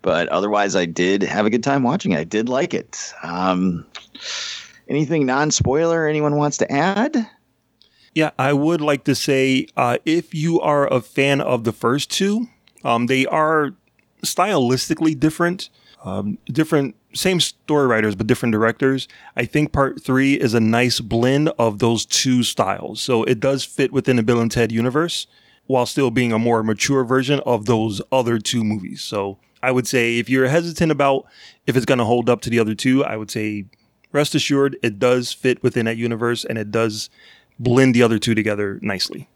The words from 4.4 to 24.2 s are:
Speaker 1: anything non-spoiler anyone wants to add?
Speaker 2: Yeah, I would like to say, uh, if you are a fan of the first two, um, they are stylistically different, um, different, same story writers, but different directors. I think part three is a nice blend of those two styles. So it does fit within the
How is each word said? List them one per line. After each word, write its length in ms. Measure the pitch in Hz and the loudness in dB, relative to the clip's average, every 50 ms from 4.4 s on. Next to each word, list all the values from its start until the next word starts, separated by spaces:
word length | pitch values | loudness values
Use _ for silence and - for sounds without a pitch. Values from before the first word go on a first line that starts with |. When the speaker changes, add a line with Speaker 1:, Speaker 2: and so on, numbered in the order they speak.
| - - - - - - - - _ - | -10 -12 -12 -14 -16 -20 -20 -20 _ -4
Speaker 1:
anything 360 | 135 147 156 131 170 156 139 | -2 -2 0 0 0 0 0
non-spoiler 840 | 127 127 139 151 156 143 - - 120 131 151 165 165 165 165 160 | 0 2 0 0 0 0 0 0 0 2 2 2 0 0 0 0
anyone 280 | 151 151 151 151 147 147 | 0 0 0 0 0 2
wants 200 | 147 147 147 - | 2 0 0 0
to 140 | - - - | -2 -4 -2
add? 560 | 135 139 160 185 196 202 240 302 311 247 220 - _ _ _ _ _ _ _ _ _ _ - _ _ _ _ _ _ | 0 0 0 0 0 0 -2 0 -2 -2 -4 -4 _ _ _ _ _ _ _ _ _ _ -20 _ _ _ _ _ _
Speaker 2:
Yeah, 160 | 156 156 151 _ - | -2 -2 -2 _ -2
I 140 | 131 139 147 | 0 0 2
would 280 | 139 147 160 170 156 | 2 2 0 0 0
like 220 | 147 151 143 139 _ | 0 0 0 0 _
to 100 | 147 135 | -2 -2
say, 540 | - - - 139 135 131 135 131 131 - - _ | 0 0 0 2 2 2 2 2 0 0 -2 _
uh, 220 | - 131 120 120 - _ | -2 0 0 0 -2 _
if 300 | 143 160 175 175 _ - | 0 0 0 -2 _ -6
you 260 | 156 151 170 165 175 | -4 -2 0 0 2
are 320 | - 151 147 143 139 - | 2 2 2 2 2 2
a 100 | - 127 | 0 -2
fan 380 | - - - 143 135 139 143 139 | -2 -2 -2 0 2 2 2 0
of 240 | - - 127 120 110 | 0 -2 -2 0 -2
the 80 | 117 | -4
first 380 | 107 - - 117 127 143 - - | -4 0 0 0 0 0 -2 -4
two, 380 | - - 190 202 208 226 240 - _ _ _ _ _ _ - | -2 -2 0 0 0 -2 -4 -6 _ _ _ _ _ _ -2
um, 220 | 135 120 117 120 | -2 0 0 0
they 220 | 117 131 131 135 | 0 0 0 0
are 460 | 135 160 156 156 156 160 156 147 135 - _ _ _ _ _ _ _ _ _ - | 0 0 0 0 2 2 0 0 -2 -6 _ _ _ _ _ _ _ _ _ -8
stylistically 920 | - - - 180 208 202 151 123 120 131 127 - - 165 - 165 160 156 | -4 0 0 0 2 2 2 2 2 0 0 0 -4 -2 0 0 0 0
different, 520 | 131 139 156 156 - 175 175 180 190 - - _ _ _ _ - _ - | 2 0 0 0 0 -2 -2 -2 -6 -10 -16 _ _ _ _ -20 _ -10
um, 360 | 95 95 98 98 104 95 - _ | -8 -6 -4 -4 -6 -6 -8 _
different, 480 | - 127 156 156 - 165 143 139 123 - _ _ _ - | -6 -2 -2 0 2 2 0 0 -2 -6 _ _ _ -10
same 260 | - - 185 190 170 | -2 -2 0 0 0
story 460 | - - - _ _ - 151 147 139 | -2 -4 -6 _ _ 0 2 2 4
writers, 300 | 127 117 110 107 107 101 | 4 4 2 2 0 0
but 100 | 95 110 | -2 0
different 280 | 107 123 - - 120 110 | 0 0 2 2 0 2
directors. 540 | 107 113 113 117 - 135 135 135 131 - _ - - - - _ | 2 2 0 0 2 0 0 0 0 -4 _ -18 -20 -20 -8 _
I 100 | - 123 | -4 -4
think 260 | - - 147 151 147 | 0 0 0 0 0
part 300 | - 139 139 131 - - - | 0 0 0 0 -2 -8 -4
three 300 | - 131 131 135 139 139 | 0 2 2 4 2 2
is 200 | 135 - 123 110 | 2 0 2 2
a 40 | 117 | 2
nice 400 | 113 110 113 120 123 123 117 - | 2 4 2 2 2 2 0 -4
blend 500 | 120 101 117 117 120 127 135 143 151 - - - | -4 -2 0 2 2 2 2 2 0 0 0 0
of 180 | 117 113 101 101 | 0 0 2 0
those 260 | 127 117 117 107 - | 0 0 2 0 -2
two 360 | _ - - - 131 127 123 117 | _ -2 -2 0 2 2 2 0
styles. 580 | - - - 95 95 98 95 82 - 110 - | 0 0 0 0 0 -2 -4 -6 -10 -8 -8
So 220 | - - 127 113 - | -2 0 0 0 2
it 160 | - 127 110 | 0 0 0
does 240 | 117 135 139 131 - | 0 -2 -2 -2 -4
fit 280 | - - - 139 123 | -8 -2 -2 -2 0
within 240 | 139 135 - - 123 | 0 0 0 2 0
the 60 | 120 | 2